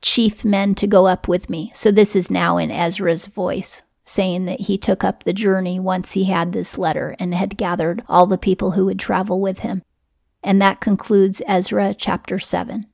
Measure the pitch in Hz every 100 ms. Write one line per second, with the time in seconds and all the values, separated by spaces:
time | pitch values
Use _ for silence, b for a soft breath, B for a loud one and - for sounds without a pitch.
0 | - - 226 - 208 202 202 190 202 202
1 | 185 185 - 269 - 160 185 - - 202
2 | 208 202 180 180 175 175 160 147 170 196
3 | 180 165 - - 180 180 190 - - _
4 | - - 190 180 185 185 - 196 - 190
5 | 190 202 - 196 208 190 185 185 185 185
6 | 180 - 190 170 170 185 175 - 175 151
7 | 139 - 180 175 196 202 196 180 233 170
8 | - 175 180 185 - 185 196 180 190 190
9 | - 185 190 185 196 190 208 190 - _
10 | _ _ _ _ - 196 196 190 - 196
11 | - 202 190 190 - 190 190 202 196 202
12 | - 175 - 190 - 175 - 214 208